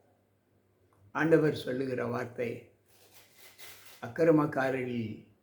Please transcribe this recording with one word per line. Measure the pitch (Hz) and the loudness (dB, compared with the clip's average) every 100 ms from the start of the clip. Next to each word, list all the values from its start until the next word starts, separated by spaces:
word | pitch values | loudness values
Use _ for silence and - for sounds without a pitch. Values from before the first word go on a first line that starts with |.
| _ _ _ _ _ _ _ _ _ _ - | _ _ _ _ _ _ _ _ _ _ -10
ஆண்டவர் | 139 156 160 151 - | -2 4 6 4 0
சொல்லுகிற | - 127 131 123 120 | -4 -4 -4 -4 -4
வார்த்தை, | 120 123 - 120 117 - _ _ _ - - - - - - - - - - | -4 -6 -6 -6 -8 -14 _ _ _ -20 -20 -20 -20 -20 -20 -20 -20 -20 -14
"அக்கிரமக்காரரில் | 120 117 165 151 147 139 135 131 123 120 107 - - _ | -10 2 6 6 4 0 -2 -2 -4 -4 -6 -10 -16 _